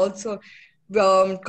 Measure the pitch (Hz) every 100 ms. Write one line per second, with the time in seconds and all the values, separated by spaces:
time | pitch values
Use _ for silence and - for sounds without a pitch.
0 | 196 202 226 202 - - - _ - 208
1 | 190 190 190 190